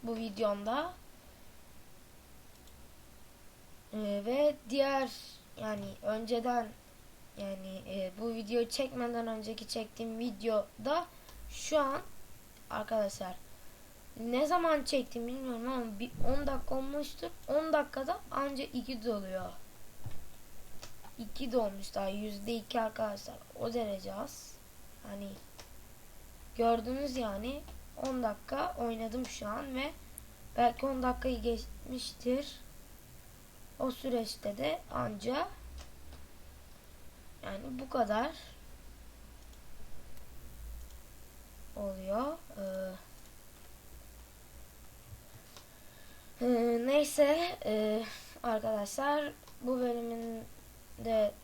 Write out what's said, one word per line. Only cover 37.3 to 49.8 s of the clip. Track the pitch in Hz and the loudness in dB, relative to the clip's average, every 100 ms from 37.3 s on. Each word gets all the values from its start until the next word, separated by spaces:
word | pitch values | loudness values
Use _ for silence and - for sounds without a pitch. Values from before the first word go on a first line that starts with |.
| - | -10
yani | - 196 262 254 | -6 -6 -4 -6
bu | 269 | -2
kadar | 269 208 214 269 330 - - - - - - - - - - - - - - - - - - - - - - - - - - - - - - - - - - | 2 4 4 2 -2 -12 -14 -14 -14 -14 -14 -16 -16 -16 -16 -16 -14 -10 -8 -4 -4 -4 -8 -8 -10 -10 -10 -8 -8 -8 -12 -14 -14 -14 -16 -16 -14 -10 -4
oluyor. | 202 190 190 208 277 330 - 208 | -4 -4 0 2 2 -2 -8 -6
Ee, | 196 190 190 190 - - - - - - - - - - - - - - - - - - - - - - - - - - - - - - - - - - 247 | -4 -2 -4 -6 -12 -16 -14 -16 -16 -16 -16 -16 -16 -14 -14 -14 -16 -16 -16 -16 -16 -14 -16 -16 -14 -16 -14 -16 -16 -16 -16 -16 -16 -16 -16 -16 -16 2 6
e, | 240 240 233 240 | 8 8 6 8
neyse, | 285 294 - 285 311 349 359 - | 8 8 8 10 10 4 2 2
e, | 214 214 220 220 - - - | 4 6 4 2 -6 -12 -4
arkadaşlar | 240 220 220 214 202 - 277 294 294 - - - | 2 2 4 2 0 2 4 4 2 -4 -16 -6
bu | 247 | 0
bölümün | 254 | 4